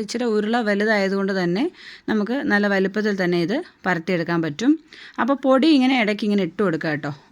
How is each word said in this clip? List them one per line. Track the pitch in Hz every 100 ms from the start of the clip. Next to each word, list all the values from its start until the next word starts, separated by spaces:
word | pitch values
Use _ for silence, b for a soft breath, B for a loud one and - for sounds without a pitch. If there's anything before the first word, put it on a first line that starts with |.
ഇച്ചിരി | 208 240
ഉരുള | 240 214 208 240
വലുതായതുകൊണ്ട് | 214 202 214 208 190 196 196
തന്നെ | 190 175 180 320 B B B -
നമുക്ക് | 220 202 262 -
നല്ല | 208 202
വലുപ്പത്തിൽ | 196 190 196 214
തന്നെ | 196 180 175
ഇത് | 170 247 359 B
പരത്തിയെടുക്കാൻ | 190 175 165 180 165 170
പറ്റും. | 160 147 240 320 - B B B
അപ്പോൾ | 226 277
പൊടി | 269 262 320
ഇങ്ങനെ | 294 254 262
ഇടയ്ക്ക് | 208 208 208
ഇങ്ങനെ | 202
ഇട്ട് | 180 170
കൊടുക്കുക | 202 160 165
കേട്ടോ, | 147 147 147 B